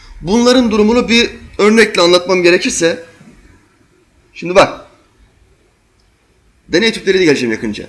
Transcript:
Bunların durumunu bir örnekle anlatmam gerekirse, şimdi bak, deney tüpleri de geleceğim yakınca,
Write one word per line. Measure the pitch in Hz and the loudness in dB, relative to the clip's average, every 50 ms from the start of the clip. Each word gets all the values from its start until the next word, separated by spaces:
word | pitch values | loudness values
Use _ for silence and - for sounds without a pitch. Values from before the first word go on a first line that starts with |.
| - - - - | -20 -20 -20 -12
Bunların | 151 165 208 240 240 247 254 262 240 226 | -6 -2 0 2 2 2 2 2 2 0
durumunu | 214 214 208 214 240 247 196 180 | 0 0 2 2 2 0 0 0
bir | 233 233 233 - - - - - - - | 0 0 0 -2 -6 -14 -20 -12 -4 0
örnekle | 196 214 214 226 214 214 - 190 | 0 2 4 4 2 2 2 0
anlatmam | 175 175 180 175 175 180 190 185 | 2 2 2 2 0 0 -2 2
gerekirse, | 175 170 175 190 - 262 - - 170 165 175 - - - - - - - - _ - - - _ _ _ _ _ _ _ _ _ _ _ _ _ _ _ - | 2 2 2 2 0 -4 -4 -2 -2 -2 -2 -4 -12 -20 -20 -20 -20 -20 -20 _ -20 -20 -20 _ _ _ _ _ _ _ _ _ _ _ _ _ _ _ -18
şimdi | - 170 170 180 | -12 -6 0 2
bak, | 196 143 - - - - - _ _ _ _ _ _ _ _ _ _ _ _ _ _ _ _ _ _ _ _ _ _ _ _ _ _ _ _ _ _ _ _ _ _ _ - | 2 2 2 0 -12 -18 -20 _ _ _ _ _ _ _ _ _ _ _ _ _ _ _ _ _ _ _ _ _ _ _ _ _ _ _ _ _ _ _ _ _ _ _ -4
deney | - 175 226 233 | -4 -2 -2 -2
tüpleri | - 185 - 190 185 190 | -4 -6 -6 -4 -2 0
de | 185 | 0
geleceğim | 156 139 117 123 117 | 0 0 0 -2 -4
yakınca, | 110 - 120 110 104 95 92 | -6 -6 -6 -8 -10 -10 -14